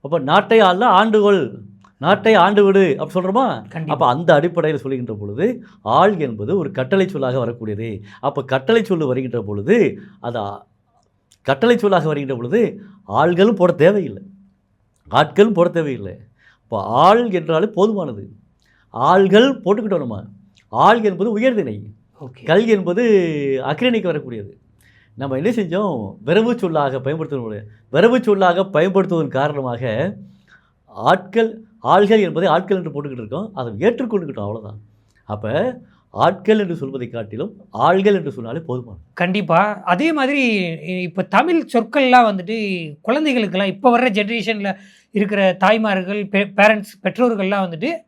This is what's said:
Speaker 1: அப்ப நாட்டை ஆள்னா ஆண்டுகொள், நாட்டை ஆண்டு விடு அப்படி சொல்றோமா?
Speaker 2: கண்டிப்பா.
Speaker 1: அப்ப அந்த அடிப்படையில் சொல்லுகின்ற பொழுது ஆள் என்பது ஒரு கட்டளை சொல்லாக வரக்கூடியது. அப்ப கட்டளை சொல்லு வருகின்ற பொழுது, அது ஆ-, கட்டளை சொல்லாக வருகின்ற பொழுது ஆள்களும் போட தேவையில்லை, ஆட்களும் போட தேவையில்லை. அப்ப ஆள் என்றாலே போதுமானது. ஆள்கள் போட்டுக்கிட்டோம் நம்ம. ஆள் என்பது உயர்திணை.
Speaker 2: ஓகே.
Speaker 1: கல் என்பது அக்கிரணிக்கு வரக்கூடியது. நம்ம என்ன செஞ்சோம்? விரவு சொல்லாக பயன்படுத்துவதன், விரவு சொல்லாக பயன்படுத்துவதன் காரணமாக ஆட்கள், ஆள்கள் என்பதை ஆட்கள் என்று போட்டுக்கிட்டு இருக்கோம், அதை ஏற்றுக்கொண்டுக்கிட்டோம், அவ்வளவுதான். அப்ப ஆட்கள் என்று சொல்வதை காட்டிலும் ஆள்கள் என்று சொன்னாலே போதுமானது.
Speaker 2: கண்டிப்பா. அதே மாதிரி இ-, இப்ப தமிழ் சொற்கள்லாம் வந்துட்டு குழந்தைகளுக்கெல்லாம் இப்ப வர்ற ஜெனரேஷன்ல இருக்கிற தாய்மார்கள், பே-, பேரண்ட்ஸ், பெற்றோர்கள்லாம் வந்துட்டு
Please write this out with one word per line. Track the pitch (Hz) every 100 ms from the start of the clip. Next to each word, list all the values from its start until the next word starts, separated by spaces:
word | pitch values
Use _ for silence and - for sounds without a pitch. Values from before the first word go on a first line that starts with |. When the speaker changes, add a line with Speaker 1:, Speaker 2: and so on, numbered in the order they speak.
Speaker 1:
அப்ப | 139 160
நாட்டை | 135 180 208 226
ஆள்னா | 196 180
ஆண்டுகொள், | 240 185 220 214 208 196 123 - - - _ _
நாட்டை | 147 202 220
ஆண்டு | 214 175 208
விடு | 202 196 185 131
அப்படி | 151 175 185
சொல்றோமா? | 208 254 127 107
Speaker 2:
கண்டிப்பா. | 165 156
Speaker 1:
அப்ப | 151 143
அந்த | 127 170
அடிப்படையில் | 151 175 170 156 147
சொல்லுகின்ற | 131 135 120
பொழுது | 107 101 107 202 254 - _
ஆள் | 104 127 190 190
என்பது | 143 107 104 190
ஒரு | 143
கட்டளை | - 127 196 190
சொல்லாக | 151 131 131 117
வரக்கூடியது. | 120 107 101 113 101 104 -
அப்ப | 131 143
கட்டளை | 131 131 131 226
சொல்லு | 208 180 143
வருகின்ற | 127 131 120
பொழுது, | 104 101 107 226 151 - - _
அது | 120 120
ஆ-, | 101 101 _ _ _ _ _ _ _ _
கட்டளை | - 135 226 233
சொல்லாக | 202 185 156
வருகின்ற | 147 135 127
பொழுது | 120 202 202 - - - -
ஆள்களும் | 107 160 175 208 226
போட | 180
தேவையில்லை, | - 160 208 151 98 - _ _ _ _ _ _ _ _
ஆட்களும் | 123 151 160 220
போட | 180 175
தேவையில்லை. | 165 151 120 98 92 - _ _ _
அப்ப | _ 107
ஆள் | 98 117 170 220 240
என்றாலே | 180 160 160 214
போதுமானது. | - 208 208 160 104 - - _ _ _ _ _
ஆள்கள் | 110 139 185 196 202 262 262
போட்டுக்கிட்டோம் | 175 208 220 180
நம்ம. | 127 104 - - _ _ _
ஆள் | 113 160 233
என்பது | 214 175 214
உயர்திணை. | 214 254 226 143 104 107 - _ _
Speaker 2:
ஓகே. | 127 -
Speaker 1:
கல் | - 175 226
என்பது | 208 175 180 240 208 170 151 139 135
அக்கிரணிக்கு | 131 147 247 226 185
வரக்கூடியது. | 151 131 117 104 - _ _ _ _ _
நம்ம | - 139 131
என்ன | 180
செஞ்சோம்? | 233 180 180 208 135 98 -
விரவு | 110 185 226 240
சொல்லாக | 185 160 143 131
பயன்படுத்துவதன், | 131 156 151 139 113 104 107 _ _
விரவு | 147 214 247
சொல்லாக | 233 196 185 175
பயன்படுத்துவதன் | 190 156 180 196 175 170 147
காரணமாக | 131 147 143 131 120 127 110 175 202 - _ _ _ _ _
ஆட்கள், | _ - 117 190 190 226 226 220 - _
ஆள்கள் | 120 175 202 220
என்பதை | 185 151 180
ஆட்கள் | 160 190 190
என்று | 160
போட்டுக்கிட்டு | 143 143 123
இருக்கோம், | 107 135 214
அதை | - 120
ஏற்றுக்கொண்டுக்கிட்டோம், | 104 185 240 247 208 160 135
அவ்வளவுதான். | 101 113 107 104 _ _ _ _
அப்ப | _ 104 107 139 240 247 - _ _
ஆட்கள் | 98 147 196 - 220
என்று | 196 165
சொல்வதை | 135 135 123
காட்டிலும் | 117 101 107 185 - _
ஆள்கள் | 104 139 190 196
என்று | 196 147
சொன்னாலே | 131 113 147
போதுமானது. | 165 127 117 95 _
Speaker 2:
கண்டிப்பா. | - 175 190 165 170 208 202
அதே | - 180 311
மாதிரி | 311 262 294 247 214
இ-, | 175 160 156 185
இப்ப | 180 175
தமிழ் | 180 202 302 330 262
சொற்கள்லாம் | 233 233 294 262 247 233
வந்துட்டு | 196 175 226 208 180 160 147
குழந்தைகளுக்கெல்லாம் | - 269 311 247 202 185 196
இப்ப | 190 254 240
வர்ற | 254
ஜெனரேஷன்ல | 202 208 233 196 214 202 196 - _ _
இருக்கிற | 208 196 202 190
தாய்மார்கள், | 185 185 220 220 190 180 208 202
பே-, | 196 202 202
பேரண்ட்ஸ், | 208 214 202 -
பெற்றோர்கள்லாம் | 190 180 247 220 190 202
வந்துட்டு | 190 160 233 330